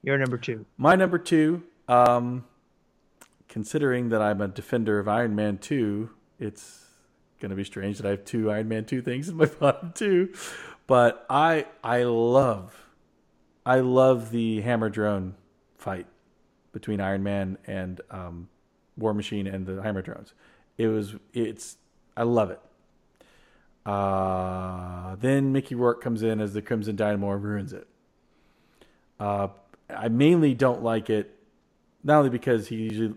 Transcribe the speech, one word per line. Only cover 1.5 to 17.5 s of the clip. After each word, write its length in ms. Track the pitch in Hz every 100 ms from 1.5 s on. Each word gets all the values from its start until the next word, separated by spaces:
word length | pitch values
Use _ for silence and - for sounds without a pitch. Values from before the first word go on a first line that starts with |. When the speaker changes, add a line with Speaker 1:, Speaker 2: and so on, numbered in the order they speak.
| 175 - _ -
Speaker 2:
um, 560 | 123 120 123 123 123 - _ _ _ _ _ _ _ - _ _
considering 600 | 110 104 156 139 123 120
that 120 | 110
I'm 180 | 104 101
a 80 | 101
defender 520 | 98 - 123 107 104
of 80 | 101
Iron 260 | 110 117 104
Man 220 | 104 98
two, 540 | - 143 107 101 110 - _ -
it's 460 | 107 - - - _ _ _ _ _ _
gonna 140 | 101 95
be 80 | 101
strange 320 | 101 98 98
that 80 | 101
I 40 |
have 120 | 101
two 260 | - 117 107
Iron 200 | 104 110
Man 160 | 110 113
two 160 | 127
things 260 | 120 123 156
in 80 | 160
my 100 | 156
<laughs> 140 | -
bottom 320 | 143 - 170
two. 400 | - 208 180 185 - - - - - -
But 380 | 127 120 - -
I, 360 | 139 165 160 - -
I 200 | 120 123
love, 840 | 123 117 117 127 131 101 90 - - _ _ _ _ _ _ _ 127
I 160 | 131
love 500 | 127 127 131 123 113
the 300 | 117 113 107
Hammer 280 | 113 113 110
drone 460 | 101 104 101 92 95 _ _ _ -
fight 300 | 104 92 - _ _ _ _ _ _
between 300 | 110 - 104
Iron 200 | 98 98
Man 340 | 98 101 95